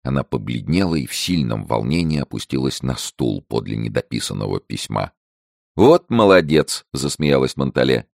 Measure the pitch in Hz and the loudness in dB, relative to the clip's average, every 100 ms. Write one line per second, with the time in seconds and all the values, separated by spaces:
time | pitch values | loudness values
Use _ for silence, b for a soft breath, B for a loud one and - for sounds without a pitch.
0 | 64 69 - 60 50 58 50 87 92 80 | -4 -4 -4 -6 -6 -6 -2 0 0 -2
1 | 60 - - 87 58 55 50 57 58 85 | -4 -6 -2 0 -2 -4 -4 -2 0 -2
2 | 82 76 - 55 - 65 65 - 64 62 | 0 -2 -4 -10 -6 -4 -4 -4 -6 -6
3 | - - 62 50 - 57 50 53 55 60 | -8 -4 -4 -4 -6 -6 -4 -6 -4 -4
4 | - 57 - 50 50 50 - 52 - 52 | -4 -6 -6 -6 -4 -6 -6 -10 -6 -6
5 | 50 _ _ _ _ _ _ 90 123 175 | -6 _ _ _ _ _ _ 4 6 6
6 | - 117 101 92 76 76 71 - - 67 | 4 4 6 6 6 2 2 -4 -8 -6
7 | 71 - 76 67 65 - 67 65 65 60 | -6 -2 2 2 2 -2 -2 0 2 0
8 | - | -2